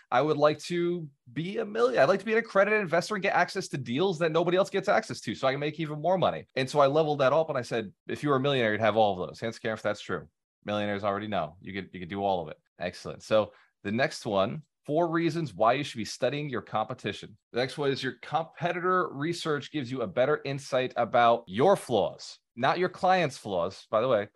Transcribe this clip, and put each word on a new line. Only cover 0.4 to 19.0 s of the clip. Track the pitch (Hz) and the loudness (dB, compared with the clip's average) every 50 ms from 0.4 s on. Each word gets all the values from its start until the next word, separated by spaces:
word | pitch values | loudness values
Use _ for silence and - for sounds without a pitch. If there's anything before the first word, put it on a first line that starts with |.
| 147 151 151 - - | 4 2 2 2 -6
to | - 175 170 170 175 175 175 156 139 _ _ _ 123 | -6 -4 -2 -2 -2 -2 -4 -6 -12 _ _ _ -10
be | 120 143 165 185 208 | -8 -6 -6 -4 -4
a | 226 220 | -6 -6
million. | 208 214 226 240 254 240 165 | -4 0 2 2 2 6 4
I'd | 135 156 | 6 6
like | 196 196 | 4 2
to | 196 | 2
be | 220 | 0
an | 220 233 | 0 0
accredited | 226 - - 196 196 208 214 214 | 0 2 2 2 4 4 4 0
investor | 202 156 160 175 170 - 214 | 2 2 0 0 0 0 -6
and | 196 | -2
get | 175 190 - | 0 2 2
access | 160 180 175 - 196 175 - | 2 2 2 -2 -8 -6 -6
to | - 147 | -8 -8
deals | 117 117 120 135 185 202 175 147 | -6 -4 0 0 2 0 0 0
that | 170 160 | 0 2
nobody | 156 165 175 175 180 185 | 2 2 2 4 4 2
else | 196 196 | 2 2
gets | - 190 185 208 | 0 -4 0 2
access | 202 220 - - - - | 0 0 0 -4 -10 -8
to | - 120 175 | -6 -6 -6
so | - 135 131 | 0 0 0
I | |
can | 135 143 | 0 0
make | 147 151 151 165 | -4 -6 -4 -6
even | 160 147 151 147 | -8 -8 -6 -4
more | 151 175 190 180 | 0 0 2 2
money." | 131 95 82 73 - _ - | 2 0 0 -2 -10 _ -2
And | 127 135 131 | -2 -2 0
so | - 147 | 4 6
I | 143 | 6
leveled | 139 139 156 165 147 151 143 | 6 6 2 2 2 2 2
that | 135 127 | 4 4
up | 143 160 160 156 | 4 4 0 0
and | 139 | -2
I | 127 | -6
said, | 117 - 135 113 107 92 - _ _ | -4 -4 -4 -4 -4 -6 -12 _ _
"If | - 117 - | -8 -8 -4
you | 147 147 | 0 0
were | 139 | 2
a | 131 | 2
millionaire, | 131 143 139 127 117 107 | 2 2 2 2 2 2
you'd | 107 101 | 2 2
have | 113 107 104 113 | 2 4 4 6
all | 110 101 95 90 | 4 4 2 -2
of | 82 | -4
those." | 71 76 - | -8 -8 -8
Hands | 113 117 113 - | -8 -8 -8 -6
can | - 113 | -6 -6
if | 110 107 | -6 -4
that's | - 104 104 - | -4 -4 -4 -4
true. | - - 95 - 76 - _ _ _ _ _ _ - | -6 -6 -6 -6 -6 -12 _ _ _ _ _ _ -8
Millionaires | 104 104 104 104 104 101 98 | -4 -4 -2 -2 -2 -4 -2
already | 107 101 98 101 107 110 | -2 -2 -2 -2 -4 -4
know. | 101 87 80 76 87 92 | -4 -4 -4 -4 -8 -14
You | - 95 | -14 -10
could, | 95 98 90 - - | -10 -10 -10 -10 -12
you | 92 | -12
could | 90 82 | -10 -8
do | 98 98 | -6 -2
all | 98 98 95 87 | -2 0 0 -2
of | 80 76 | -4 -8
it. | - _ _ _ _ - | -12 _ _ _ _ -8
Excellent. | 82 90 - - - 87 - - | -8 -8 -8 -10 -14 -14 -14 -12
So | - - 110 107 101 - - - _ _ _ _ - | -4 2 2 2 2 0 -6 -20 _ _ _ _ -8
the | 101 | -4
next | 107 113 - 156 - - - | 0 0 0 -2 -2 -6 -4
one, | 120 101 98 95 120 139 156 - _ _ _ - | 0 2 2 2 0 -2 -8 -12 _ _ _ -8
four | - 147 165 175 165 | -2 0 0 0 2
reasons | 165 165 170 165 147 170 160 120 95 | 0 0 0 0 0 -2 -6 -6 -2
why | 85 110 113 | 2 2 4
you | 131 143 | 4 2
should | 135 - - | -2 -6 -6
be | 117 101 | -8 -8
studying | - - - 127 123 143 143 151 143 | -8 -4 -2 -2 -2 -2 -2 -6 -6
your | 123 101 | -6 -8
competition. | - - - 107 110 - 123 - - 104 98 - - - 107 _ _ _ | -8 -4 -4 -4 -4 -4 -8 -8 -6 -8 -8 -8 -12 -18 -20 _ _ _
The | - 117 | -4 -2
next | 131 135 - 156 | -2 -2 -4 -2
one | 147 135 | -2 -2
is | 135 135 | -2 -2
your | 131 127 - - | -4 -6 -8 -8
competitor | - - - 165 165 - - - 160 175 180 180 170 185 185 185 | -10 -4 -2 -2 -4 -4 -8 -4 -4 -2 -2 0 0 0 2 2